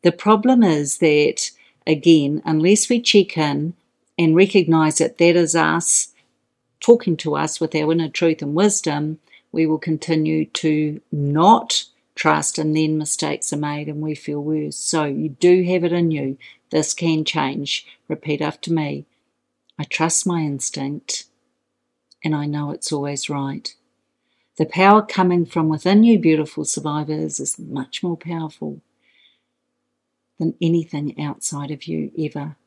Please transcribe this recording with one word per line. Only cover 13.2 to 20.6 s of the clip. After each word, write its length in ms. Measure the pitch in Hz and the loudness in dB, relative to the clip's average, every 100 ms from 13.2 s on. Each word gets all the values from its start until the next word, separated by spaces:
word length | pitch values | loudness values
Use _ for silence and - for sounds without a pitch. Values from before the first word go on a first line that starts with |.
| 156 151 - | -4 -4 -6
are 60 | 147 | -6
made 320 | 147 147 147 | -6 -6 -8
and 100 | 151 | -8
we 160 | 156 | -6
feel 260 | 151 - 147 | -8 -8 -6
worse. 360 | 147 156 151 - | -4 -4 -6 -8
So 260 | - 160 | -4 -2
you 240 | 147 143 151 | -2 -4 -6
do 360 | 135 180 185 | 2 4 4
have 200 | 175 180 | 4 0
it 80 | 170 | 0
in 200 | 175 170 | 0 0
you. 260 | 151 135 135 - _ _ | 0 -4 -8 -16 _ _
This 240 | 156 151 | -2 -2
can 320 | - 170 160 | -2 0 0
change. 600 | 151 160 135 139 143 - - _ - | -2 -4 -4 -6 -6 -8 -10 _ -12
Repeat 320 | 151 156 147 | -10 -4 -4
after 320 | 151 - - | -4 -6 -4
me. 340 | 165 147 143 - _ _ _ _ _ _ - | -4 -4 -8 -14 _ _ _ _ _ _ -12
"I 60 | |
trust 420 | 143 - 160 - | -8 -2 0 0
my 140 | 185 170 | -2 -2
instinct, 840 | 151 139 | -4 -6